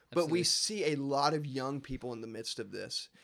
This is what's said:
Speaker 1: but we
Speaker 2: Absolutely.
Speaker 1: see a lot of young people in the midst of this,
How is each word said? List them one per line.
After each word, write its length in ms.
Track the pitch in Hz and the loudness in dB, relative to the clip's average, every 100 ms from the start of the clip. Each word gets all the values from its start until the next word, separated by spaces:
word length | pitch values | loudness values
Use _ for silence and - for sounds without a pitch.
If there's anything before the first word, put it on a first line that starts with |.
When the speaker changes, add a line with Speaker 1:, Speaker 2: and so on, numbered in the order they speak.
| - | -2
Speaker 1:
but 180 | 175 165 | 0 4
we 100 | 170 | 4
Speaker 2:
Absolutely. 40 | |
Speaker 1:
see 400 | 165 - - 214 156 | 4 2 0 0 2
a 40 | 143 | 2
lot 380 | 139 139 147 | 2 4 4
of 100 | 156 | 4
young 360 | 147 131 131 143 | 0 -2 -2 -4
people 320 | 139 127 123 | -6 -6 -6
in 80 | 117 | -6
the 80 | 113 | -8
midst 320 | 113 110 - | -8 -6 -6
of 100 | 104 | -6
this, 380 | 98 107 - - - | -6 -6 -6 -8 -16